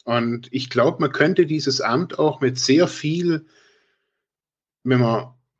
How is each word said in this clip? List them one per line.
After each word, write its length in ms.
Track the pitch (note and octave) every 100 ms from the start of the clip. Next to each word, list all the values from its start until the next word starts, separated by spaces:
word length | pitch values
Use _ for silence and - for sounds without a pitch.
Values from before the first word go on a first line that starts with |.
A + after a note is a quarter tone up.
Und 440 | - A#2+ A#2 A#2 A#2+
ich 180 | C3 -
glaub, 300 | B2 B2 C3
man 120 | D3
könnte 340 | - D3+ - D#3+
dieses 340 | D#3 C#3+ -
Amt 380 | G#2+ B2 F3+ -
auch 220 | D3+ D3
mit 180 | C3 B2+
sehr 300 | - D3 F3
viel, 580 | - D3+ E3+ F3 D#3 - _ _ _ _ _ _ _ _ _ _ _ _ _
wenn 160 | B2 B2+
man, 280 | A#2 A2+ - _ _